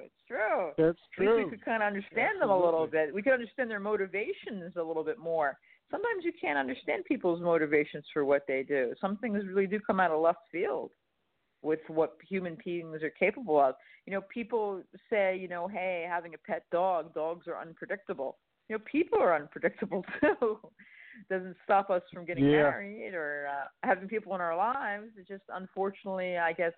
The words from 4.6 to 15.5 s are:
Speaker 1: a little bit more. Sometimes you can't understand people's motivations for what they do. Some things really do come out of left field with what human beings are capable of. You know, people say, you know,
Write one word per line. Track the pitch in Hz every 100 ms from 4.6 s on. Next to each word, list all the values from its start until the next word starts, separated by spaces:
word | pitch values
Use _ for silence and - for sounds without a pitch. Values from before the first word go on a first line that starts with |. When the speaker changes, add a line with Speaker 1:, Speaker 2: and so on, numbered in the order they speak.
| 175 185
Speaker 1:
a |
little | 165 160
bit | 156 156
more. | 165 165 143 131 _ _ _
Sometimes | 349 453 403
you | 339 -
can't | 349 285
understand | 262 262 - 247 -
people's | 277 180 175
motivations | 175 165 151 147 147 156 -
for | 156
what | 139 139 143
they | 135
do. | 135 143 120 120
Some | 190 208
things | 247 208 196
really | 190 196
do | 208
come | 208 196
out | 180
of | 156
left | 165 165 -
field | 165 196 160 117 - _ _ _ _ _ _
with | 147 156 156
what | 160 156 - -
human | 190 180 160
beings | - 175 165 156
are | 156
capable | - 185 220 226 151
of. | 139 131 - -
You | -
know, | 196
people | 196 - 233 233 208 190 - 196 _
say, | 214 190 190
you |
know, | 185